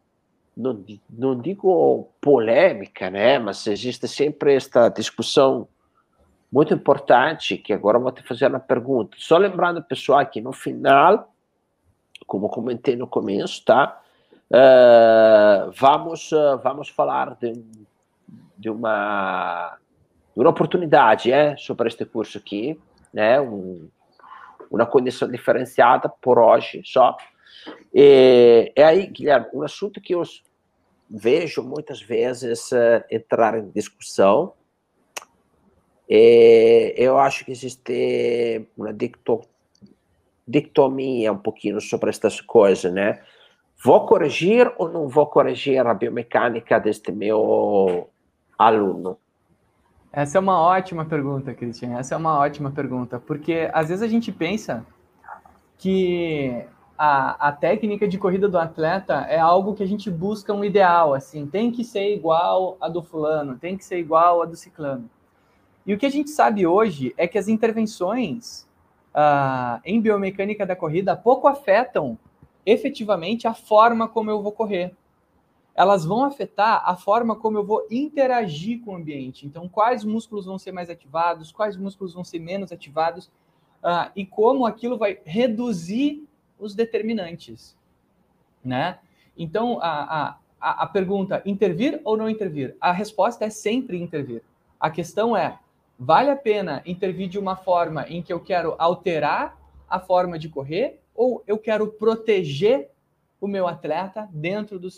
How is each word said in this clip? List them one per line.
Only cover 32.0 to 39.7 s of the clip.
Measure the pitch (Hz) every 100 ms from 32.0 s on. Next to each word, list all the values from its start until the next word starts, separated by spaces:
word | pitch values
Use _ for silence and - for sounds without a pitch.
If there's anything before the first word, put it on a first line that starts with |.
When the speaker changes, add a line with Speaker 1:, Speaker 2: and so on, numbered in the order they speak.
Speaker 1:
vezes, | - 113 123 123 120 117 -
eh, | 123 117 113 -
entrar | 113 - 117 110 113
em | 98
discussão, | 98 104 _ - - 98 110 185 - _ _ _ _ _ - - _ _ _ _ _ _ _ -
e | 107 117 117 117 113 113 117 110 -
eu | 123 135
acho | 139 -
que | -
existe | 123 127 - - 123 127 123 120 120 120 110 110 -
uma | 107
dicto-, | 104 120 - - 113 - _ _